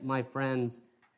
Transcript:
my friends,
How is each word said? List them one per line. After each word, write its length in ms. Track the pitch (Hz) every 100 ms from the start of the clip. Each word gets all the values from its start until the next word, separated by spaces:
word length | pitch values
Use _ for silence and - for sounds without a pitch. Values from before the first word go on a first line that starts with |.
my 200 | 131 131
friends, 580 | 123 135 135 131 120 - - _ _